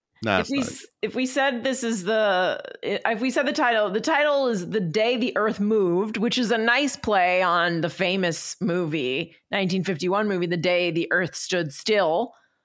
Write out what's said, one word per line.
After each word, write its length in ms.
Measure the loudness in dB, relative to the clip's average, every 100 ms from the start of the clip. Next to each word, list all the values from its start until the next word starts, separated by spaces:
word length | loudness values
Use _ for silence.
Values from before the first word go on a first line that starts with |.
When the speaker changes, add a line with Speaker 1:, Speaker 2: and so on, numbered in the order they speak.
| _ _
Speaker 1:
Nah, 140 | 0 0
Speaker 2:
if 20 |
Speaker 1:
it's 80 | 2
Speaker 2:
we 60 | -2
Speaker 1:
not. 80 | -2
Speaker 2:
s-, 180 | -6 -12 _
if 100 | -6 -4
we 100 | -2
said 360 | 0 0 0
this 200 | -2 -2
is 200 | -2 -2 -2
the, 540 | 0 2 2 0 -2 -8 -10
if 380 | -6 -2 0 0
we 100 | 0
said 160 | 0 0
the 60 |
title, 380 | 2 2 2 2
the 100 | 0
title 460 | 0 2 2 2 2
is 200 | 0 -2
The 80 | -2
Day 360 | 0 0 2 0
the 180 | 0 0
Earth 220 | 0 0
Moved, 580 | 2 2 2 2 0 -2
which 220 | -2 0
is 100 | 0
a 60 | 2
nice 380 | 2 2 0 -2
play 480 | 0 2 4 4
on 380 | 4 2 2 0
the 80 | -2
famous 680 | -2 -2 0 0 -2 -4 -4
movie, 760 | -2 0 -2 -2 -2 -4 -6 -12 -8
nineteen 320 | -2 0 -2
fifty-one 440 | -2 -2 -2 0 0
movie, 200 | 0 -2
The 100 | -2
Day 320 | 0 2 0
the 180 | 0 0
Earth 240 | 0 -2 -4
Stood 360 | -4 -4 -4
Still, 640 | -4 0 2 2 2 -2 -8 _ _